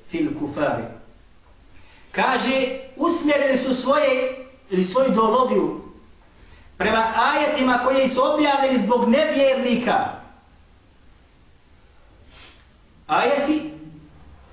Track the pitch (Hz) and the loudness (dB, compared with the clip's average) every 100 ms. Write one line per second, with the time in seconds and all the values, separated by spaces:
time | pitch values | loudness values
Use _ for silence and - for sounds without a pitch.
0 | - 170 147 - - - 139 113 - - | -10 -4 -4 -4 -8 -4 -4 -4 -8 -14
1 | - - - - - - - - - - | -20 -20 -20 -20 -20 -20 -20 -20 -20 -20
2 | - - 269 247 233 269 254 - - - | -10 -4 0 0 0 -2 -2 -6 -12 -4
3 | 339 - 294 269 269 254 262 247 - 294 | -2 0 0 2 2 0 0 -2 0 2
4 | 269 254 254 - - - - 185 185 262 | 2 0 -2 -6 -14 -20 -4 -2 0 2
5 | 262 214 220 208 208 202 - - - - | 2 4 2 2 2 2 0 -4 -12 -20
6 | - - - - - - - - 202 226 | -20 -20 -20 -20 -20 -20 -16 -6 -2 0
7 | 220 226 254 294 285 - 254 247 254 269 | 0 0 0 0 0 0 0 2 2 2
8 | 262 247 277 302 294 269 269 247 196 240 | 2 2 2 2 2 2 2 2 2 2
9 | 208 277 311 269 269 240 247 226 208 - | 2 2 2 2 2 2 0 -2 0 -2
10 | - - - - _ - - - _ _ | -2 -8 -18 -20 _ -20 -20 -20 _ _
11 | - - - _ - - _ - - - | -20 -20 -20 _ -20 -20 _ -20 -20 -20
12 | - - - - - - - - _ - | -20 -20 -20 -20 -20 -20 -20 -20 _ -18
13 | - 165 247 285 294 302 - - - - | -4 0 2 0 0 -2 -4 -12 -18 -20
14 | - - - - - | -20 -20 -20 -20 -20